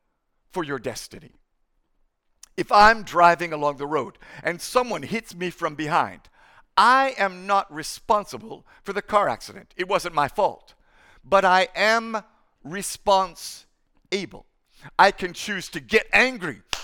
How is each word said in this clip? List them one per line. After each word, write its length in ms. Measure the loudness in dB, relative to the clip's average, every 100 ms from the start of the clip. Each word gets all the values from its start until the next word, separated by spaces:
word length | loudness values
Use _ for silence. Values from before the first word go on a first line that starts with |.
| _ _ _ _ _
for 140 | -8
your 140 | -6 -6
destiny. 540 | -6 -10 -12 -18 -20 _ _ _ _ _ _ _ _ _ _ _ -12 -8
If 120 | 2
I'm 320 | 6 6 6
driving 500 | 0 6 6 6 -2
along 240 | -2 -2 -4
the 80 | -4
road 320 | -4 -4 -10 -20 -10
and 180 | -8 -8
someone 420 | -2 -2 -2 -6
hits 320 | -6 -8 -8
me 160 | -10 -10
from 240 | -6 -8
behind, 540 | -6 -2 0 -2 -8 _ _ _ _ _ 2
I 380 | 4 4 2 0
am 300 | -4 -4 -2
not 260 | -2 -2
responsible 920 | -8 -12 -8 -2 -2 -4 -12 -14 -18 _ _
for 100 | -12
the 80 | -10
car 300 | 0 0 0
accident. 420 | -4 -10 -20 -12 -8
It 100 | -2
wasn't 260 | -2 -2
my 140 | -2 -2
fault. 460 | 0 -2 -2 _ _ _ _ _ _
But 200 | 0 2
I 240 | 4 4 2
am 480 | 0 2 2 -2 -8 -10 _ _ _
response 1000 | -12 -10 -10 -6 0 2 0 -8 -18 -18 _ _ _ _ _
able. 320 | -8 -8 -14 -20 _ _ _ -2 4
I 120 | 4
can 220 | 2 -6
choose 380 | -8 -8 -8 -8
to 100 | -12
get 260 | 0 0 2
angry 500 | 2 2 -2 -8 -10 _ -10